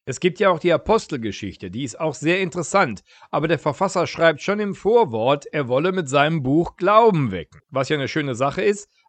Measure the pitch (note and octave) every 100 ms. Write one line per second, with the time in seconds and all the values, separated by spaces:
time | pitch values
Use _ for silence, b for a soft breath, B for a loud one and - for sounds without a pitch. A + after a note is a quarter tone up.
0 | - B2+ F3+ F3 G3+ E3 F3 D#3 - A3
1 | - C#3+ A2 F#2+ G2+ G2 G2 G2+ C3+ -
2 | D#3+ C#3 D3 F3+ F#3+ F3 D#3+ G3 E3+ A2
3 | B B B D3+ D#3 D#3 D#3 C#3 F#3+ F#3
4 | D#3 - E3 D3+ - G#3 G#3 - F#3 A#3+
5 | G3 A2 A#2 C#3+ - D#3 B2+ B2+ F3 F#3+
6 | D3 C#3 D3 E3 B2+ D3+ E3+ - F3+ G#3+
7 | A#3 F3 C3 F#2 D#2 - _ C3 B2+ D3+
8 | C3 D#3+ C#3+ A#2 C3+ C#3 G#3 G3+ - b